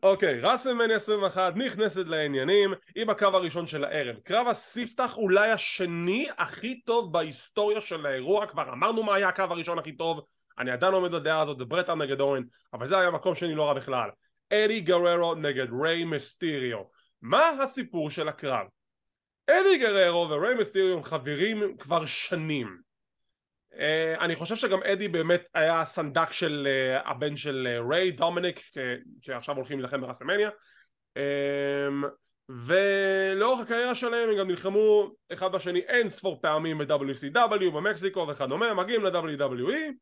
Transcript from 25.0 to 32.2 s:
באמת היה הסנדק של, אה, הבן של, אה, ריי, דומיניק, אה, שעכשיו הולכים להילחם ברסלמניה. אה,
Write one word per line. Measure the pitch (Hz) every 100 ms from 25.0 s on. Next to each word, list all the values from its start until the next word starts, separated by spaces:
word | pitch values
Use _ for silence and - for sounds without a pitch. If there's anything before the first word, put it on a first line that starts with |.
| 202
באמת | 170 160 175 -
היה | 165 160 165
הסנדק | 160 - 156 135 131
של, | - 170 147 139
אה, | 135 131 131 -
הבן | 123 147 147
של, | 143 135 127
אה, | 120 117
ריי, | 160 185
דומיניק, | 139 165 175 180 - - -
אה, | 127 123 - -
שעכשיו | - 123 120 143
הולכים | 127 139
להילחם | 127 135
ברסלמניה. | 123 123 127 202 214 208 _ _ _ _ _ -
אה, | 143 143 139 143 143 143 143 143 143 143